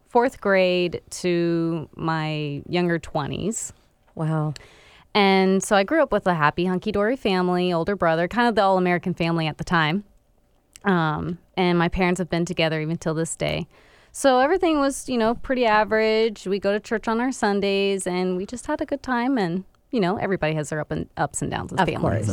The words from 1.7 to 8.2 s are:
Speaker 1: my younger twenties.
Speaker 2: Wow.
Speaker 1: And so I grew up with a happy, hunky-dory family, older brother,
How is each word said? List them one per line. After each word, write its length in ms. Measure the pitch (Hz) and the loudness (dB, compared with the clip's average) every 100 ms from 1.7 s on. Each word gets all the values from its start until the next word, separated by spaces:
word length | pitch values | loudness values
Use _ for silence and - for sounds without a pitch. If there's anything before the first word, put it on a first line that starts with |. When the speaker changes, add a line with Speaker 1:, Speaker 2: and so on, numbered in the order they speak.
| 165 147 - | -2 -6 -8
Speaker 1:
my 680 | 160 160 156 151 151 143 - | -4 -2 -2 -4 -6 -8 -4
younger 320 | 175 180 170 | -2 0 -2
twenties. 760 | - 156 139 139 185 226 - - _ _ _ | -2 -6 -4 -4 -6 -6 -10 -16 _ _ _
Speaker 2:
Wow. 400 | - 156 160 151 143 - - - - _ | -6 -2 -2 -2 -6 -14 -20 -20 -20 _
Speaker 1:
And 480 | 208 196 190 190 190 | 2 4 6 4 2
so 140 | 185 208 | 2 2
I 80 | |
grew 180 | 196 320 | 2 2
up 100 | 277 | 2
with 140 | 208 190 | 0 0
a 80 | |
happy, 300 | 175 147 - 180 | 2 2 2 -2
hunky-dory 500 | 180 170 202 208 262 | -2 -2 -2 0 0
family, 560 | 226 185 180 180 180 | 0 0 2 0 0
older 240 | 170 165 202 | 0 -2 0
brother, 320 | 170 160 | 2 2